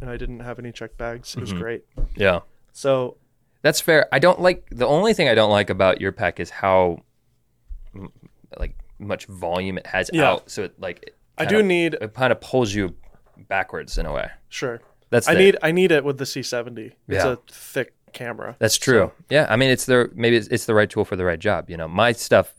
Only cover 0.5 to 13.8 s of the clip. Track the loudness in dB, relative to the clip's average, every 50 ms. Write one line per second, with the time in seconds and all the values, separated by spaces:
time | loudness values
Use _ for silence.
0.5 | -12 -12 -14 -14 -14 -14 -14 -14 -12 -10 -10 -10 -10 -12 -14 -12 -12 -10 -8 -8
1.5 | -8 -6 -6 -6 -8 -10 -12 _ _ -4 -4 -4 -2 0 2 2 2 0 -4 -10
2.5 | _ _ _ _ _ -4 -2 0 0 0 -2 -4 -8 _ _ _ _ _ _ _
3.5 | _ _ 0 0 0 2 2 4 4 4 4 4 2 4 4 4 4 4 2 2
4.5 | 0 0 -6 -12 -4 -2 0 2 2 2 2 2 2 2 2 4 4 4 4 4
5.5 | 4 2 2 0 0 2 2 2 2 2 -2 -4 -4 -2 -4 -4 -4 -4 -8 -10
6.5 | -8 -2 0 4 4 4 4 2 0 -4 -10 _ _ _ _ _ _ _ _ _
7.5 | _ _ _ -18 -16 -16 -16 -18 -16 -16 -16 -18 -18 _ -20 -20 _ _ _ _
8.5 | -12 -10 -10 -10 -10 -12 -16 -18 -18 -14 -10 -8 -8 -8 -10 -14 -12 -8 -6 -4
9.5 | -4 -4 -4 -4 -6 -8 -8 -6 -4 -4 -4 -2 0 0 2 2 0 -2 -6 -10
10.5 | -12 -10 -10 -12 -12 _ -12 -12 -12 -14 -18 -20 -20 _ _ _ _ -6 -2 0
11.5 | 2 2 2 2 2 0 0 -2 -2 -6 -8 -10 -4 -2 0 0 0 -2 -2 -2
12.5 | 0 0 0 0 0 -2 -4 -4 -6 -12 -20 -20 -20 _ _ _ _ -20 -10 -6
13.5 | -4 -4 -4 -6 -8 -12